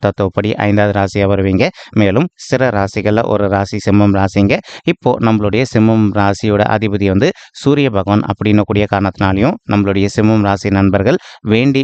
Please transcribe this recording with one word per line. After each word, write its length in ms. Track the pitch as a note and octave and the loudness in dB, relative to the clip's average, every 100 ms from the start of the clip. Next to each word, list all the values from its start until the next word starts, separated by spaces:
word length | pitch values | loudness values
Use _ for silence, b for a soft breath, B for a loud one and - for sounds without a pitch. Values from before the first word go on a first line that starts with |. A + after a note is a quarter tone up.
| G2+ | -2
தத்துவப்படி 460 | - F#2+ - G#2+ - G#2 | -2 -4 -2 -4 -2 0
ஐந்தாவது 280 | G2+ G#2 G2+ | 2 2 0
ராசியா 280 | G2 G#2 G2 | -2 -2 0
வருவீங்க. 320 | G2 F#2+ F#2+ D#3 B B G#2+ | 0 0 0 0 B B 0
மேலும் 260 | G2+ G#2 F3 _ - | 2 2 -2 _ -6
சிற 220 | C3 C3 G#2 | -2 0 0
ராசிகள்ல 480 | G2 G#2+ G2 G#2+ - | -2 -2 -2 0 0
ஒரு 120 | G#2 G2+ G2 | 0 0 0
ராசி 240 | G2+ G#2+ G#2 | -2 -4 0
சிம்மம் 280 | G2+ G2+ G2 | 2 4 2
ராசிங்க. 360 | G2 G2+ G2+ C#3+ B B - | 0 0 0 0 B B -6
இப்போ 180 | F3 C3 A#2+ A2+ | -2 -2 0 0
நம்மளுடைய 360 | A2 G#2 G#2+ C3 | 0 0 -2 -2
சிம்மம் 320 | A#2 A2 A2 G#2 G2+ | 2 2 2 2 0
ராசியோட 420 | G2+ G2 G#2+ G2+ G#2 G#2+ | -2 0 0 0 0 0
அதிபதி 320 | G#2+ G2+ G2 | -2 -2 0
வந்து 160 | F#2+ D3+ - B - | 2 0 -2 B -6
சூரிய 240 | C#3 C#3+ C3+ | 0 0 0
பகவான் 300 | G2+ F#2+ G#2 - | -2 0 0 0
அப்படின்னு 320 | G2+ G#2+ G#2 G2+ | -4 0 2 2
கூடிய 160 | G2+ G#2 | 0 0
காரணத்தினாலையும் 640 | G2+ G2 - G2 F#2+ B2 - - | 0 -2 -2 -2 0 0 -2 -4
நம்மளுடைய 360 | G#2 G2+ G2 G2 | -2 0 0 -2
சிம்மம் 280 | - G#2+ A2 G2+ | 0 2 2 0
ராசி 220 | G2 G2+ G2 | -2 -2 0
நண்பர்கள் 400 | G2 G2 G2 E3+ B B G#2+ | 2 2 0 -2 B B -2
வேண்டி 280 | A2 C3+ C3+ | 0 2 0